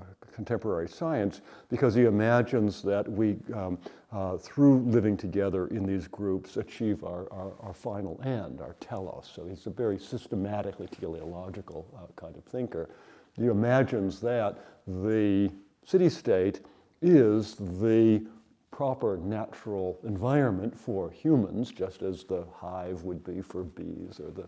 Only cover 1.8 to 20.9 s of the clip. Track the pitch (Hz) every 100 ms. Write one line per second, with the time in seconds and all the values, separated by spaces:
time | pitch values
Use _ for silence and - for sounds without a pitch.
1.8 | 127 110 117 104 110 120 120 120 107 95
2.8 | 95 101 104 101 110 104 - 110 92 90
3.8 | - - - 104 92 95 - - 143 131
4.8 | 123 113 107 101 92 98 98 92 90 110
5.8 | 98 98 87 - 101 95 92 - - -
6.8 | 110 101 85 87 95 98 95 - 101 90
7.8 | 120 101 98 - 131 120 85 65 - -
8.8 | - 110 92 - - - 85 95 110 107
9.8 | 113 98 - 120 - 101 98 104 101 95
10.8 | 87 - 87 80 80 87 92 98 90 80
11.8 | 85 - 85 - 82 - - 127 123 82
12.8 | 82 - - - _ - 120 104 120 127
13.8 | 131 117 98 - 117 123 101 - - -
14.8 | - 92 104 110 104 98 98 - - _
15.8 | - 190 175 - 123 95 95 - - _
16.8 | _ - 175 160 110 107 107 - 95 90
17.8 | 110 113 113 107 110 - _ _ _ -
18.8 | 139 131 117 92 92 107 110 - 110 101
19.8 | 92 90 113 98 123 147 131 92 110 -
20.8 | -